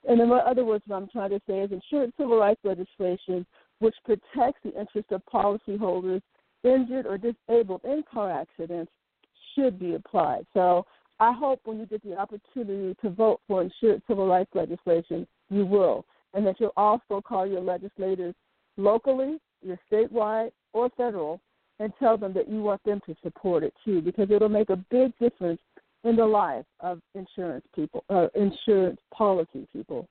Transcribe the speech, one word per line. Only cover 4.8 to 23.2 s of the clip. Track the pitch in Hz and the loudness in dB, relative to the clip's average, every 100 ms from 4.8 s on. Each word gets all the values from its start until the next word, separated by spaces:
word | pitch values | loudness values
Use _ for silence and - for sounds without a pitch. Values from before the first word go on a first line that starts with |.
| 208 214 - | -8 -8 -6
of | 190 - | -8 -4
policyholders | 208 202 208 - 202 208 180 185 185 _ _ _ _ | 0 0 -2 -6 -4 -2 -2 -2 -4 _ _ _ _
injured | 247 262 240 262 - | 2 2 2 -4 -6
or | 196 | -4
disabled | 233 226 - 233 208 185 | -6 -6 0 2 2 -6
in | - 294 294 | -4 -6 -6
car | 247 202 | -6 -4
accidents, | 156 160 - 165 175 165 _ _ _ _ _ - | -4 -8 -10 -10 -8 -10 _ _ _ _ _ -10
should | - 262 185 | 0 0 0
be | 180 | -6
applied. | 165 - 202 151 127 - | -6 -2 0 0 -2 -4
So | 208 180 175 196 _ _ _ | 2 4 2 0 _ _ _
I | 226 | 2
hope | 240 277 262 | 2 -2 -2
when | - 220 | -4 -12
you | 220 | -10
get | 214 | -10
the | 208 185 | -10 -8
opportunity | 202 208 _ - 220 196 190 190 | -8 -10 _ -10 -6 -6 -6 -6
to | 214 | -8
vote | 180 220 190 _ | 0 2 2 _
for | 190 | -2
insurance | 180 - 226 - - | -2 0 2 2 -2
civil | 202 190 | -2 2
rights | 185 190 | 2 2
legislation, | 180 160 170 - 165 165 165 180 _ _ | -4 -4 -6 0 0 0 -8 -8 _ _
you | 196 | 0
will, | 190 202 180 107 - _ _ | 2 4 4 0 -6 _ _
and | 196 208 | -2 -2
that | 190 | 0
you'll | 214 - | -4 2
also | 208 214 _ 196 | 2 2 _ -8
call | - 196 190 | -4 -4 -2
your | 185 | -4
legislators | 185 175 202 - 190 185 175 - _ _ _ - | -4 -6 -8 -8 -4 -4 -6 -10 _ _ _ 0
locally, | 202 226 269 262 269 311 _ _ | 2 2 2 0 -2 -6 _ _
your | 185 180 _ | -12 -12 _
statewide, | 214 226 226 214 220 226 _ _ | 0 0 0 -2 -2 -4 _ _
or | 214 247 - | -2 -2 -2
federal, | 240 202 151 175 _ _ _ _ | -4 -4 -6 -8 _ _ _ _
and | 214 - | -10 0
tell | 262 226 | 2 2
them | 202 | 0
that | 185 - | -4 -2
you | 214 | -2
want | 208 196 | -2 -2
them | - 202 - | -2 -4 -6
to | 160 | -12